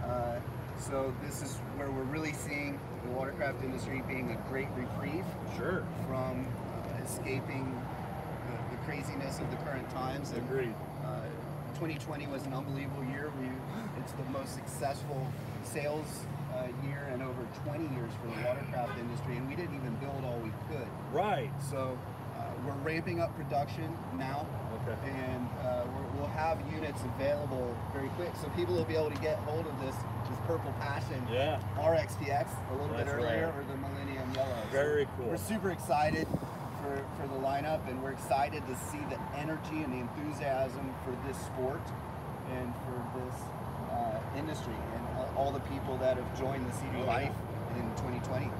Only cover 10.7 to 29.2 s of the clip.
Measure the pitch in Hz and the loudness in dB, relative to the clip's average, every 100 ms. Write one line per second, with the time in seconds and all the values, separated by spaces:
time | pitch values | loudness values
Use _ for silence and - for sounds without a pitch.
10.7 | 107 - - 110 113 110 - - - - | -2 -6 -4 -4 -2 -4 -4 -6 -6 -6
11.7 | - 165 151 156 147 143 135 135 135 139 | -2 -2 -2 -2 -4 -2 -2 -2 -2 -2
12.7 | 139 139 143 131 139 151 135 127 131 139 | -2 -2 -2 -2 -2 -2 -2 -2 -2 -4
13.7 | 226 - - - 139 127 135 135 - - | -4 -2 -4 -4 -4 -2 -2 -2 -4 -4
14.7 | - 143 143 143 135 143 - - - - | 0 0 0 -2 -2 -2 -4 -4 -4 -2
15.7 | 151 143 151 143 - - - - 127 127 | 0 0 0 -2 -4 -4 -4 -2 -2 -2
16.7 | 135 139 143 143 123 131 123 113 - 151 | -2 -2 -2 -2 -2 -2 -2 -4 -4 -2
17.7 | 139 156 127 113 - 113 110 - 131 139 | 0 0 0 -2 -2 -4 0 2 2 0
18.7 | - 120 - 120 - - 143 135 151 180 | 0 0 0 -2 -2 0 0 0 0 -2
19.7 | 139 135 - 139 139 131 120 113 104 - | -2 -2 0 -2 0 0 0 -2 -4 -2
20.7 | 113 113 - - 147 208 170 120 - - | -2 -2 -4 0 4 6 4 2 -2 0
21.7 | 135 131 127 - - - - - - 139 | 0 0 -2 -4 -6 -6 -4 -4 -2 -2
22.7 | 139 156 160 170 170 170 - 143 143 143 | 0 2 2 0 2 2 0 2 2 2
23.7 | - 165 165 - 131 135 139 - - - | 0 -2 -2 -2 -2 0 0 -2 -2 -2
24.7 | - 127 - 135 131 127 127 123 - 127 | -2 0 0 -2 0 0 0 0 0 2
25.7 | 123 123 123 - 143 143 156 160 151 143 | 2 0 -2 -2 0 0 2 4 2 0
26.7 | 156 151 143 127 127 135 147 143 131 123 | -2 -2 -2 -2 2 4 4 2 0 0
27.7 | 117 - 139 135 - 175 - - 175 175 | 0 -2 -2 -2 0 -2 -2 -2 0 4
28.7 | 175 156 156 151 143 | 4 4 4 4 2